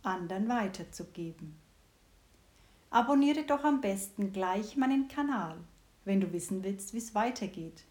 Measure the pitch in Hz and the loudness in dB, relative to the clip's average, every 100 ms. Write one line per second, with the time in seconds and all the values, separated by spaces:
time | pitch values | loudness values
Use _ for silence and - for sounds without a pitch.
0 | 208 185 170 190 220 240 202 190 165 - | -2 -4 -4 -2 0 0 -2 -4 -12 -12
1 | 170 - 165 165 156 156 _ _ _ _ | -12 -8 -10 -10 -16 -16 _ _ _ _
2 | _ _ _ _ _ _ - _ _ 233 | _ _ _ _ _ _ -20 _ _ 2
3 | 240 285 285 294 294 285 294 277 214 196 | 6 6 6 4 2 2 4 2 2 -2
4 | - - 196 190 185 196 214 277 262 269 | -4 -4 -2 0 0 0 -2 0 2 2
5 | 269 - 285 240 165 165 170 - _ _ | 0 -2 -2 -2 -4 -8 -16 -20 _ _
6 | 196 196 175 170 - 190 190 196 - 226 | 0 2 2 -2 -4 -4 -4 -6 -8 -8
7 | 226 208 233 247 190 - 160 - - | -4 0 0 -2 -6 -6 -12 -14 -20